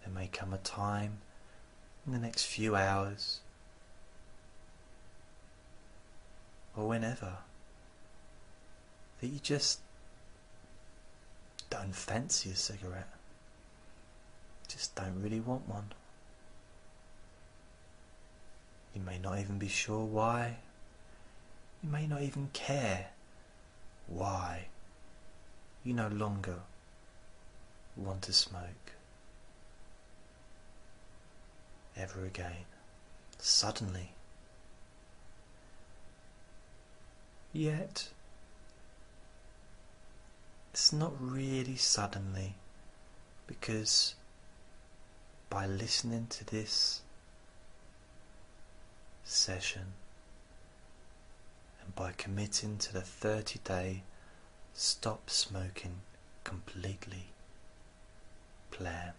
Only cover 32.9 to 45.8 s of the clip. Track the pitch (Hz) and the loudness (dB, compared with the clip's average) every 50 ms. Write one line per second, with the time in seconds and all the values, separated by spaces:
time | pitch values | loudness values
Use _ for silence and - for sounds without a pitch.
32.9 | - - - - - - - - - - - - - - - 104 107 - 113 98 | -16 -16 -16 -14 -14 -14 -14 -14 -12 -2 6 10 10 10 10 8 4 4 2 2
33.9 | 92 92 90 90 - - - - - - - - - - - - - - - - | 2 0 -2 -4 -8 -12 -12 -12 -12 -14 -14 -16 -16 -16 -14 -14 -12 -12 -14 -14
34.9 | - - - - - - - - - - - - - - - - - - - - | -14 -18 -18 -16 -16 -14 -12 -12 -12 -12 -14 -16 -16 -16 -16 -14 -12 -12 -12 -12
35.9 | - - - - - - - - - - - - - - - - - - - - | -12 -12 -12 -12 -12 -12 -16 -16 -14 -14 -14 -12 -12 -12 -12 -12 -14 -14 -14 -14
36.9 | - - - - - - - - - - - - - 156 156 151 151 156 185 - | -16 -14 -14 -14 -14 -14 -16 -14 -14 -14 -12 -4 2 4 6 6 6 4 2 0
37.9 | - - - - - - - - - - - - - - - - - - - - | -2 -2 -4 -4 -6 -12 -12 -12 -10 -12 -12 -12 -12 -12 -12 -14 -12 -14 -14 -14
38.9 | - - - - - - - - - - - - - - - - - - - - | -14 -14 -14 -14 -14 -14 -14 -14 -14 -14 -14 -14 -14 -14 -14 -14 -14 -14 -12 -14
39.9 | - - - - - - - - - - - - - - - - - - - - | -14 -14 -14 -14 -12 -12 -14 -14 -16 -14 -14 -14 -14 -14 -14 -4 2 10 10 10
40.9 | - 151 156 170 143 135 131 127 131 135 135 135 135 131 131 127 131 127 - - | 10 10 6 6 4 2 2 2 4 4 4 4 6 4 4 4 4 6 8 8
41.9 | - - 101 101 - 98 98 95 95 95 95 95 98 - - - - - - - | 8 8 6 4 4 2 0 0 2 2 0 0 -2 -6 -10 -12 -12 -12 -12 -12
42.9 | - - - - - - - - - - - - - - - - 110 110 107 107 | -12 -14 -16 -16 -14 -16 -16 -14 -14 -14 -8 -8 -6 -4 0 2 2 4 6 8
43.9 | - - - - - - - - - - - - - - - - - - - - | 8 10 8 8 4 -2 -12 -16 -16 -16 -16 -16 -14 -14 -14 -14 -14 -14 -14 -14
44.9 | - - - - - - - - - - - - - 98 98 98 98 98 | -14 -14 -14 -14 -14 -16 -14 -14 -16 -16 -6 -2 0 2 4 4 4 4